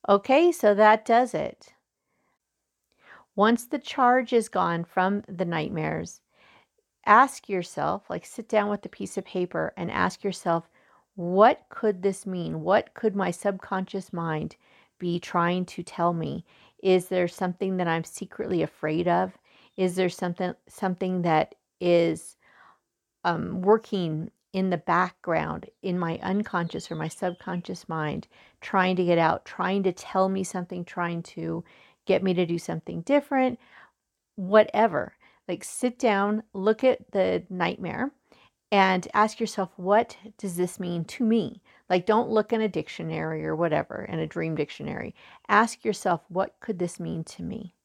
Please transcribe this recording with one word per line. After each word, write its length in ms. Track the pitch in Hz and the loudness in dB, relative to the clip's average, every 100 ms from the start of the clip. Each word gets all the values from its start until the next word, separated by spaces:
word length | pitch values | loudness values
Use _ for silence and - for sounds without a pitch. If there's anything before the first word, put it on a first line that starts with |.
| - | 4
Okay, 420 | 202 - 269 349 | 2 4 4 4
so 240 | 339 208 | 4 2
that 300 | 202 214 214 | 6 6 6
does 280 | 214 233 247 | 4 2 2
it. 420 | 170 - - - _ _ _ _ _ _ _ _ _ _ _ _ _ _ - _ - | -4 -6 -10 -20 _ _ _ _ _ _ _ _ _ _ _ _ _ _ -20 _ 2
Once 280 | 208 233 | 4 4
the 140 | - 285 | -2 -8
charge 540 | - - 247 254 240 | -6 2 4 4 4
is 160 | 240 214 | 0 2
gone 360 | 185 175 170 | -2 0 -2
from 380 | 170 - 185 202 - | -2 0 0 0 -6
the 160 | 180 | -6
nightmares, 760 | 175 165 - 165 156 160 170 - _ _ _ _ _ _ _ _ - | -2 -2 -4 -4 -4 -4 -8 -14 _ _ _ _ _ _ _ _ 6
ask 420 | 214 269 - - | 8 6 0 -6
yourself, 640 | 190 170 - 147 190 _ | -4 -4 -4 -4 -4 _
like, 160 | - - | -10 -10
sit 220 | - 226 | -16 -2
down 200 | 214 208 | 0 0
with 160 | 208 | -4
a 60 | - | -6
piece 260 | - 196 - | -12 -8 -8
of 80 | |
paper 480 | 185 185 180 160 160 - | -6 -4 -4 -2 -4 -4
and 140 | 170 | -6
ask 320 | - 180 - | 0 -2 -2
yourself, 440 | 202 185 175 165 - _ _ _ _ | -6 -4 0 0 -2 _ _ _ _
"What 520 | - 175 185 226 - _ | -8 0 8 8 6 _
could 340 | - 214 185 | -2 -2 0
this 240 | 196 190 196 | -2 -4 -8
mean? 360 | 185 165 160 | -6 -6 -4
What 320 | 160 202 - | 2 2 2
could 220 | - 220 196 | -4 -2 0
my 140 | 180 | -2
subconscious 840 | 175 202 190 - 190 190 196 - | -2 -4 -4 -6 -6 -4 -8 -8
mind 440 | 175 165 156 156 - _ _ _ _ | -6 -4 -4 -6 -10 _ _ _ _
be 200 | 175 175 | -4 -4
trying 440 | - 175 175 180 180 | -2 0 2 0 -4
to 160 | - | -8
tell 300 | 175 - 170 | -12 0 0
me? 320 | 165 151 147 - _ _ _ | 0 -4 -6 -12 _ _ _
Is 260 | 190 185 180 | 2 2 2
there 200 | 185 175 | 0 0
something 480 | - 180 175 190 185 | -2 -6 -2 -4 0
that 100 | 175 | 0
I'm 160 | 165 | -2
secretly 580 | 165 - 190 - - 175 | -4 -12 -12 -8 -2 -2
afraid 460 | 156 _ 156 156 175 | -2 _ -4 0 2
of? 300 | 175 185 - _ _ _ - | 2 0 -6 _ _ _ -2
Is 200 | 185 180 | -2 2
there 120 | 185 | -2
something, 440 | - 180 175 180 - _ | -2 -6 -4 -6 -6 _
something 540 | - 190 180 185 185 | -6 -4 -2 -2 0
that 320 | 170 156 151 - _ _ | 2 2 2 -6 _ _
is, 560 | 180 170 170 160 - - _ _ - _ _ _ _ _ | 4 4 4 -2 -10 -20 _ _ -20 _ _ _ _ _
um, 380 | 175 165 170 180 | -2 -2 -4 -2
working 680 | 185 220 - 196 170 156 165 _ _ | 4 2 2 -4 -2 -4 -8 _ _
in 180 | 190 185 | -4 -2
the 80 | 175 | -2
background 920 | - 175 185 _ - 160 156 165 - _ | 0 2 0 _ -2 -2 -2 -8 -12 _
in 180 | 190 180 | -4 -2
my 200 | 165 165 | -2 -4
unconscious 680 | - 202 208 175 170 160 - | -2 -2 -2 -4 -4 -6 -8
or 40 | 160 | -8
my 120 | 156 | -8
subconscious 800 | - 180 175 - 175 - 180 - | -6 -6 -6 -8 -8 -8 -14 -8
mind, 400 | 160 151 - - _ _ _ | -6 -4 -6 -10 _ _ _
trying 360 | - 196 185 185 | -2 2 2 2
to 80 | |
get 140 | 175 170 | 4 4
out, 280 | 165 - - | 4 2 -6
trying 360 | - 180 196 | -4 -2 0
to 80 | 190 | 0
tell 360 | 180 - 190 190 | -2 -4 0 2
me 160 | 190 | 0
something, 400 | 185 185 175 180 | -4 -6 -8 -10
trying 380 | 175 - 175 170 | -8 -4 -4 -4
to 420 | 170 - 165 165 - - _ _ | -8 -8 -6 -6 -10 -20 _ _
get 180 | - 180 | 0 2
me 120 | 185 | 2
to 120 | 180 170 | 2 0
do 120 | 170 | -2
something 420 | - 165 - 170 | -4 -8 -6 -10
different?" 560 | 170 285 285 269 254 240 _ - - _ _ _ _ - | 2 2 2 0 0 -2 _ -20 -20 _ _ _ _ -10
Whatever. 800 | 185 214 214 - 220 147 - _ _ _ - | 4 6 6 4 2 2 -4 _ _ _ -10
Like, 160 | 180 | -10
sit 340 | - - 247 240 | -8 -4 -4 0
down, 460 | 247 196 202 214 - | 0 2 0 -2 -6
look 320 | 196 196 220 | -2 0 2
at 280 | 262 247 - | 2 2 -2
the 320 | 196 185 180 180 | 0 2 0 -4
nightmare, 640 | 185 170 - 175 160 269 _ _ _ _ _ _ | -4 -2 -2 -8 -4 -6 _ _ _ _ _ _
and 380 | 202 190 185 - | 4 4 2 0
ask 260 | - 214 - | 0 0 0
yourself, 300 | 226 - 180 - | -6 -4 -6 -6
"What 400 | 180 208 240 - 214 _ | 2 2 2 -10 -20 _
does 180 | 196 170 | -8 -4
this 240 | 180 - | -4 -4
mean 240 | 180 170 165 | -6 -6 -6
to 180 | - | -2
me?" 380 | 226 226 156 - _ _ _ | 2 2 0 -10 _ _ _
Like, 160 | 180 180 | 0 4
don't 240 | 214 240 | 2 4
look 220 | 220 214 | 0 0
in 80 | 226 | 0
a 80 | 220 | 0
dictionary 800 | 165 151 - 165 160 160 156 156 | -2 -8 -10 -6 -4 -4 -6 -4
or 100 | 156 | -2
whatever, 480 | 170 151 - 107 | 0 0 -2 -10
in 140 | - 160 | -8 -6
a 80 | 156 | -6
dream 280 | 170 165 | -4 -4
dictionary. 600 | 151 147 - 147 139 - - - - - | -4 -4 -6 -10 -8 -10 -14 -20 -20 2
Ask 360 | 208 226 - | 2 2 -2
yourself, 380 | 226 202 190 170 _ | -6 -2 -2 -2 _
"What 300 | 175 - _ | -4 -4 _
could 180 | - 175 | -10 -6
this 220 | 175 - | -6 -6
mean 240 | 165 165 | -8 -8
to 180 | 160 - | -10 -10
me?" 320 | 165 - 175 _ | -10 -10 -12 _